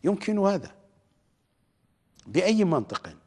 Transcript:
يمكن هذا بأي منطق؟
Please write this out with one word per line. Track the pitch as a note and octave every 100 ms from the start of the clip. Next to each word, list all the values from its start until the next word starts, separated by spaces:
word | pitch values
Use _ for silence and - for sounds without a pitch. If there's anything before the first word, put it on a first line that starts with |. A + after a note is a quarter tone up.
يمكن | E3 G3+ - G#3+
هذا | G3 G3 A2+ - _ _ _ _ _ _ _ _ _ _ _ _ _ _ -
بأي | A2 F#3 A3
منطق؟ | G3 D3+ G#2 G#2 - -